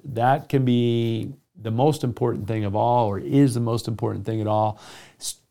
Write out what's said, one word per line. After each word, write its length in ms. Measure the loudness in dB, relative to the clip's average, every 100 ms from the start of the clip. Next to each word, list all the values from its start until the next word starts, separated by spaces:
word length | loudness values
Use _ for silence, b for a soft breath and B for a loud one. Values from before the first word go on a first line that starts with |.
| -8
that 420 | 0 2 2 0
can 160 | 0
be 720 | 4 4 2 2 0 -2 -6 -12 _ -12
the 140 | -6
most 340 | 2 2 2
important 440 | -2 -2 -2 -2 -4
thing 180 | -4 -2
of 100 | 0
all, 320 | 2 2 2
or 120 | -2
is 340 | 0 4 4
the 60 | 2
most 280 | 0 -2 -4
important 380 | -4 -4 -4 -4
thing 160 | -4
at 60 | 0
all, 340 | 2 2 -2 B B B B
s-, 160 | -12 -12 _